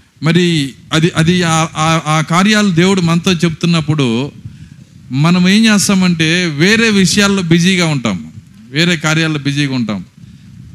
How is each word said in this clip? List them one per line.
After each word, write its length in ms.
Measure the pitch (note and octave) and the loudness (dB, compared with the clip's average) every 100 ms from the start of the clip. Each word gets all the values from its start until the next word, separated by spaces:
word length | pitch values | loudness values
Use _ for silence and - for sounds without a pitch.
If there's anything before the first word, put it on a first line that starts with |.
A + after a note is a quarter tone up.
| _ - | _ -6
మరి 500 | D3 E3+ F3 D#3+ C3+ G#2+ - | 0 2 2 0 -4 -10 -4
అది, 180 | D#3 E3+ D#3 | -2 0 0
అది 280 | D#3+ F3+ | 0 2
ఆ, 240 | E3+ D#3+ D#3+ D3+ | 0 0 -2 -2
ఆ, 260 | D#3+ E3 D3+ | 0 0 0
ఆ 160 | D#3 | -2
కార్యాలు 500 | D3+ E3+ G3+ G#3+ G#3 | 0 2 2 2 2
దేవుడు 300 | E3 F#3 G3 | 2 2 2
మనతో 320 | E3+ E3+ G3 | 0 0 0
చెప్తున్నప్పుడు 960 | F3 E3+ D#3 F3 E3+ D3+ D#3 B2+ A2+ C#3+ - - - - - - - - | 0 -2 -2 -2 0 -2 -2 -2 -2 -6 -10 -18 -18 -20 -20 -20 -20 -8
మనం 380 | B2+ D#3+ F3+ F3+ | 0 2 2 2
ఏం 160 | G#3 A3+ | 4 4
చేస్తామంటే 800 | G#3 - F#3+ F3+ E3 D#3+ F3 F3 | 2 2 2 2 0 0 0 -2
వేరే 440 | C#3+ F3+ A3 A3+ | 0 2 2 2
విషయాల్లో 520 | G3+ F3 G3+ G3+ G3 | 2 2 2 2 0
బిజీగా 440 | E3+ E3+ F3 F3+ E3 | 2 2 2 0 0
ఉంటాం, 460 | C#3+ A#2 F2+ D#2 - - - A2+ | -2 -2 -6 -8 -18 -20 -20 -8
వేరే 280 | C#3 F3 E3+ | -2 0 0
కార్యాల్లో 420 | D#3 D#3 D#3+ D3+ | 0 0 0 -2
బిజీగా 360 | C#3 C#3 C#3+ C3 | -4 -2 -2 -2
ఉంటాం, 300 | A2 G2 F2 - - - - - - | -4 -6 -10 -20 -20 -20 -20 -20 -14